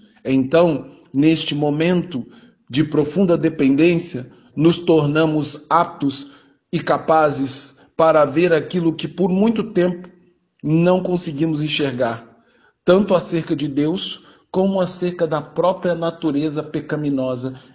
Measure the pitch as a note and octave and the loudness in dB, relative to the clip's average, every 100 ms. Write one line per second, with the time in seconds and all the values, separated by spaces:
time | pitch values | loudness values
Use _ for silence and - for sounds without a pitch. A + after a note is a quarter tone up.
0 | _ _ B2 C3+ C3 E3 F3 C3+ - - | _ _ -2 0 2 4 4 0 -8 -20
1 | _ C3+ D#3 D#3+ - D3 D3 D3 E3+ F3+ | _ 2 2 2 -2 -2 0 0 0 0
2 | - B2+ A2+ - - _ - B2+ D3+ D#3 | -2 -8 -10 -16 -20 _ -8 -2 0 0
3 | C#3+ F3+ F#3+ E3 D#3+ D#3 C3+ C#3 E3+ E3+ | 0 0 2 2 0 2 2 4 4 2
4 | E3+ B2 B2 - _ C#3 D#3+ E3 - D#3+ | -2 -10 -12 -20 _ 0 2 2 2 2
5 | D3 D3+ D#3+ D3+ C3+ - - D#3+ E3+ - | 4 2 2 0 -4 -8 0 2 0 -2
6 | C#3 - - - _ _ _ E3 - C#3+ | -4 -4 -12 -20 _ _ _ -6 -2 -2
7 | - D#3+ D3+ C3 C3+ - - - _ - | 2 2 2 0 -6 -8 -16 -20 _ 0
8 | D#3+ D#3 C#3+ C#3+ F3 D#3+ D3 F3+ E3 D#3 | 4 4 4 2 2 2 0 -2 -2 -2
9 | D#3 - F#3 F#3 A3+ A3 - F#3 F3+ F3 | -6 -2 0 2 0 0 -2 0 0 -2
10 | - - _ _ _ _ C#3+ D#3+ F3 F#3 | -12 -20 _ _ _ _ -2 2 4 2
11 | F3+ F3+ E3+ C#3+ D#3+ D3+ D3+ D3+ C#3+ B2 | 0 -4 -4 -4 -2 -2 -2 -2 -2 -2
12 | A#2+ A2+ - _ _ _ _ _ - F#3 | -4 -4 -12 _ _ _ _ _ 2 4
13 | G3+ F3+ - E3 D#3 D3+ D3 C3+ D3+ F#3+ | 4 0 0 -6 -4 -4 -4 -2 -2 -2
14 | - - - _ _ F#3 F#3+ F#3+ F3+ - | -8 -14 -20 _ _ -2 0 0 -2 -4
15 | F3+ F3 E3 D#3 D3 - F3 F#3 F3+ E3 | -6 -2 -2 -2 -6 -2 0 0 -2 -2
16 | E3 E3 D#3+ C#3+ D3+ D3+ D3 D#3 D3 D3+ | -4 -4 -2 -2 -2 -4 -6 -8 -6 -4
17 | D3 C3+ C3 B2 C3 C3 - | -2 -2 -4 -4 -8 -12 -20